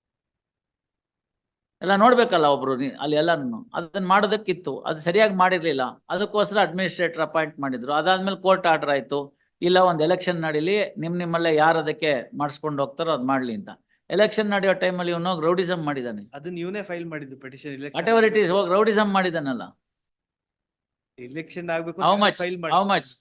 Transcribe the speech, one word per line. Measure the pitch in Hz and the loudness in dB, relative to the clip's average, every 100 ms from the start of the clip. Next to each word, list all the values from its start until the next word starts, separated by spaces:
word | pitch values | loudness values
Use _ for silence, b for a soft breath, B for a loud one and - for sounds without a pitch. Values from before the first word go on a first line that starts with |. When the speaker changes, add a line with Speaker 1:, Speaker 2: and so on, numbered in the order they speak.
| _ _ _ _ _ _ _ _ _ _ _ _ _ _ _ _ _ - | _ _ _ _ _ _ _ _ _ _ _ _ _ _ _ _ _ -6
Speaker 1:
ಎಲ್ಲ | 175 196 | 0 4
ನೋಡ್ಬೇಕಲ್ಲ | 233 247 226 175 147 139 | 6 6 4 4 4 2
ಒಬ್ರು | 131 127 | 0 -2
ನಿ-, | 135 - | -4 -4
ಅಲ್ಲಿ | 147 151 | -2 0
ಎಲ್ಲಾನು. | 165 165 127 110 - - | 2 0 -2 -8 -8 -8
ಅದನ್ನ | 170 196 185 | -6 -4 2
ಮಾಡೋದಕ್ಕಿತ್ತು, | 196 202 214 214 175 147 131 - | 2 2 -2 -4 -6 -6 -8 -6
ಅದು | 156 165 | -6 0
ಸರಿಯಾಗಿ | 185 214 185 | 4 4 4
ಮಾಡಿರ್ಲಿಲ್ಲ. | 185 180 160 135 123 - - | 2 2 0 -2 -4 -6 -8
ಅದಕ್ಕೋಸ್ಕರ | 180 208 208 202 202 175 | -4 -2 0 2 2 2
ಅಡ್ಮಿನಿಸ್ಟ್ರೇಟರ್ | 175 190 185 170 156 156 | 0 -4 -2 -2 -2 -2
ಅಪಾಯಿಂಟ್ | 160 156 156 | -2 -4 -4
ಮಾಡಿದ್ರು. | 139 127 123 147 | -6 -6 -2 0
ಅದಾದ್ಮೇಲೆ | 165 185 190 190 185 | 2 0 0 -2 2
ಕೋರ್ಟ್ | 185 175 | 2 4
ಆರ್ಡರ್ | 156 147 | 2 2
ಆಯ್ತು, | 139 135 143 139 _ _ - 175 | -2 -2 -6 -8 _ _ -4 2
ಇಲ್ಲ | 180 185 | 4 4
ಒಂದ್ | 160 156 | 4 0
ಎಲೆಕ್ಷನ್ | 180 185 170 156 | 0 -2 -4 -2
ನಡೀಲಿ, | 151 165 208 190 - | -2 0 -2 -2 -6
ನಿಮ್ | 160 175 | -6 -6
ನಿಮ್ಮಲ್ಲೇ | 170 165 170 151 | -4 0 2 4
ಯಾರ್ | 156 165 | 4 2
ಅದಕ್ಕೆ | 151 151 156 131 - 135 | 0 -2 -2 -2 -4 -6
ಮಾಡಿಸ್ಕೊಂಡು | 143 139 156 143 | -6 -6 -6 -2
ಹೋಗ್ತಾರೋ | 139 - 165 147 | -4 -4 -2 -2
ಅದ್ | 127 | 0
ಮಾಡ್ಲಿ | 135 123 107 | -2 -2 -8
ಅಂತ. | 98 - _ _ - 175 | -10 -18 _ _ -4 2
ಎಲೆಕ್ಷನ್ | 214 220 208 | 2 2 0
ನಡೆಯೋ | 202 190 185 | 0 2 0
ಟೈಮಲ್ಲಿ | 185 180 175 | 0 -2 -4
ಇವ್ನು | 170 175 | -4 -2
ಹೋಗಿ | 175 156 | -2 0
ರೌಡಿಸಂ | 180 175 180 151 | 0 0 -2 -4
ಮಾಡಿದಾನೆ. | 139 120 104 104 143 | -4 -6 -10 -14 -14
Speaker 2:
ಅದನ್ನ | 160 175 | -12 -8
ಇವ್ನೇ | 170 208 196 | -8 -8 -8
ಫೈಲ್ | 175 170 | -10 -8
ಮಾಡಿದ್ದು | 151 139 131 | -10 -12 -16
ಪಿಟಿಷನ್, | 131 131 147 135 | -18 -16 -14 -12
election | 143 151 | -10 -4
Speaker 1:
Whatever | 180 226 220 | 2 4 4
it | 214 | 4
is, | 180 190 | 2 2
ಹೋಗಿ | 175 190 | 2 2
ರೌಡಿಸಂ | 220 208 208 190 | 4 4 4 2
ಮಾಡಿದಾನಲ್ಲ. | 185 165 139 117 90 _ _ _ _ _ _ _ _ _ _ _ _ _ _ - 123 | 0 -2 -4 -6 -8 _ _ _ _ _ _ _ _ _ _ _ _ _ _ -18 -14
Speaker 2:
ಎಲೆಕ್ಷನ್ | 147 160 180 175 165 | -12 -12 -10 -4 -4
ಆಗ್ಬೇಕು | 165 170 160 | -4 0 2
Speaker 1:
How | |
Speaker 2:
ಅಂತ | 202 | 4
Speaker 1:
much? | 202 - | 2 0
Speaker 2:
ಫೈಲ್ | 180 180 | -6 -4
Speaker 1:
How | 165 | 0
Speaker 2:
ಮಾಡಿದ್ದು | 170 202 | 0 2
Speaker 1:
much? | 180 - - | 0 -2 -16